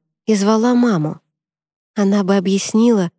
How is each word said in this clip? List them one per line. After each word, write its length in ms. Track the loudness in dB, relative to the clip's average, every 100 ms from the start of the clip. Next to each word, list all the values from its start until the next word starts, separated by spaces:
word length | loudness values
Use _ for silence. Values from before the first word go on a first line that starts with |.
| _ _ -4
и 80 |
звала 400 | -2 0 0 2
маму. 460 | 2 2 0 -4 -8 _ _ _ _ _ _ _
Она 280 | -4 0 0
бы 140 | 0 0
объяснила, 720 | 0 -2 -2 0 2 2 -2